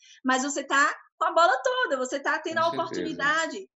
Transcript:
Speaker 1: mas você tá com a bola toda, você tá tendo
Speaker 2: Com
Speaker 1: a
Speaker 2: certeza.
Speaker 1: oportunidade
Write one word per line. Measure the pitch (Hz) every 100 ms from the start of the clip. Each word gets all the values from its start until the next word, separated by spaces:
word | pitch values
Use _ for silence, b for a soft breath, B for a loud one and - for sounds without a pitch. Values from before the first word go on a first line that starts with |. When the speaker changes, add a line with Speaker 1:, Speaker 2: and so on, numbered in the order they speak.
| B B
Speaker 1:
mas | 254 262
você | 285 311
tá | 294 277 302 - - -
com | 330
a |
bola | 330 349 523
toda, | 508 508 494 262
você | 254 285
tá | 285 311
tendo | 320 330
Speaker 2:
Com |
Speaker 1:
a |
Speaker 2:
certeza. | 339 330
Speaker 1:
oportunidade | 330 - - - 277 320 320 220 190